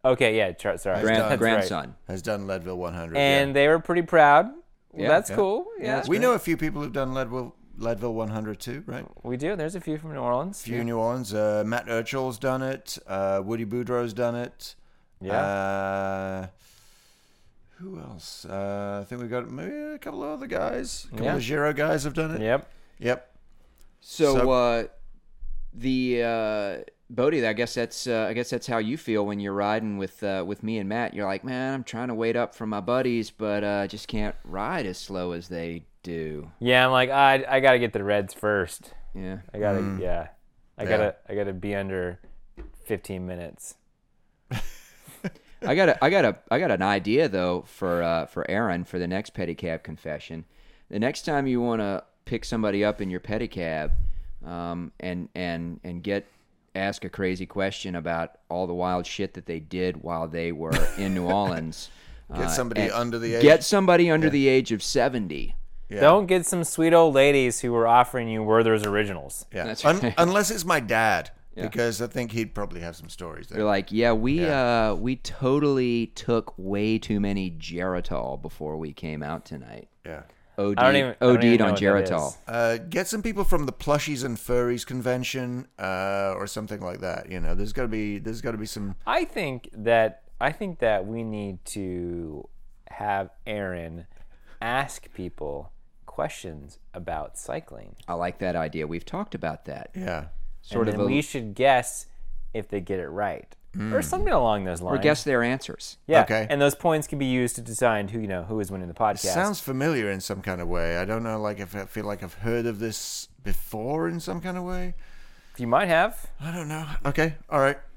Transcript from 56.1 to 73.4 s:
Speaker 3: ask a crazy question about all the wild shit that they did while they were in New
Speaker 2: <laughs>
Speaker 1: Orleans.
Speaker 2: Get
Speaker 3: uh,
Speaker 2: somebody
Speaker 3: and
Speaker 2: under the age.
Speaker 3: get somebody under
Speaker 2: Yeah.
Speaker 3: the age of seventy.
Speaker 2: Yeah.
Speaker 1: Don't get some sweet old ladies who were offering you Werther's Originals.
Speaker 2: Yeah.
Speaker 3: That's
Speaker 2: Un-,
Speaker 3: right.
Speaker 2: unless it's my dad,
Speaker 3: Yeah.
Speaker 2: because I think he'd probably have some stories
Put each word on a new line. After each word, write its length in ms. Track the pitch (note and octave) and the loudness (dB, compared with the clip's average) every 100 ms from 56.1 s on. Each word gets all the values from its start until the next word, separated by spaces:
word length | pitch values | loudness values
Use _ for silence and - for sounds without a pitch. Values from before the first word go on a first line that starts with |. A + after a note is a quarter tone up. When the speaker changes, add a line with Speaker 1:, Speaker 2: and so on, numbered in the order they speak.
| G2 - _ _ _ _ | -4 -4 _ _ _ _
Speaker 3:
ask 300 | F#2+ G2 - | -4 -4 -4
a 40 | F#2 | -10
crazy 380 | - F#2+ F#2 F#2 | -2 -2 -2 -4
question 480 | G2+ G2 - F#2+ | -2 -2 -2 -6
about 380 | F2 E2 E2 E2 _ _ | -4 -2 -2 -4 _ _
all 180 | F2 F#2 | -4 -4
the 80 | |
wild 320 | F2 F2+ F2+ F2 | -2 0 0 -4
shit 280 | - F#2+ | -6 -6
that 120 | - - | -8 -10
they 140 | E2 | -10
did 420 | D#2 F2+ F2+ E2+ | -6 -2 -2 -4
while 240 | - E2 E2 | -6 -4 -4
they 240 | E2 E2+ | -4 -4
were 220 | D#2 D#2+ D2 - - | -4 -2 4 4 2
in 160 | F#2+ | -2
New 120 | F#2+ F2 | 0 2
Speaker 2:
<laughs> 40 | |
Speaker 1:
Orleans. 600 | G2 G2 E2 D#2+ D#2+ - - - - - | 2 0 -2 -6 -10 -14 -18 -20 -20 -10
Speaker 2:
Get 120 | D#2+ E2 | -4 -2
Speaker 3:
uh, 20 | |
Speaker 2:
somebody 320 | - A#2+ A2 | 0 0 0
Speaker 3:
and 100 | G2 | 0
Speaker 2:
under 260 | A2+ A#2+ A#2 | 0 -2 -2
the 140 | A#2 | -2
age. 80 | A#2 | 6
Speaker 3:
get 200 | C#3+ E3 | 8 8
somebody 480 | - G3+ F#3+ F3 F3 | 6 4 6 6 6
under 160 | D#3 D#3 | 6 4
Speaker 2:
Yeah. 40 | |
Speaker 3:
the 160 | C#3+ C3+ | 6 6
age 240 | C3 A2+ | 6 4
of 100 | A2 | -2
seventy. 720 | - C3+ B2+ B2+ F#2 C#2+ - - - - - | 0 2 2 0 -4 -4 -2 -2 -4 -10 -8
Speaker 2:
Yeah. 120 | G2+ | 6
Speaker 1:
Don't 260 | C#3+ F#3+ F#3 | 8 8 6
get 180 | F#3 E3 | 2 2
some 180 | F3+ | -2
sweet 300 | E3 - E3 | -2 2 8
old 200 | E3+ E3 | 10 10
ladies 460 | C3+ C#3+ C#3 B2+ - | 8 8 8 4 0
who 120 | B2 | 0
were 140 | A#2+ A2+ | 2 8
offering 420 | B2 B2 B2+ A#2 | 8 8 2 -2
you 140 | A2 | -2
Werther's 420 | A2 A2 A2+ A2 | 6 6 6 4
Originals. 600 | G#2 G#2 G#2 F2 C#2 - - | 2 0 0 -4 -8 -12 -10
Speaker 2:
Yeah. 120 | F#2+ | -6
Speaker 3:
That's 200 | E2+ A2 | -4 2
Speaker 2:
Un-, 140 | C#3+ F3+ | 4 4
Speaker 3:
right. 140 | A#2+ - | 2 2
Speaker 2:
unless 340 | E3+ G3 F#3+ | 4 4 0
it's 140 | A3 | -2
my 160 | E3+ D#3+ | 0 0
dad, 500 | A2 A2+ A2 F2+ D2+ - - | 2 2 4 2 -2 -14 -16
Speaker 3:
Yeah. 100 | - | -8
Speaker 2:
because 360 | G2+ - A#2 G#2 | -6 0 -2 0
I 60 | A#2+ | -4
think 260 | C3 A#2+ | -4 -4
he'd 220 | A2+ A2 | -4 -4
probably 260 | - G2 E2+ | -4 -6 -6
have 160 | E2+ E2 | -10 -12
some 140 | D#2+ | -16
stories 380 | - F2 D#2+ | -12 -12 -12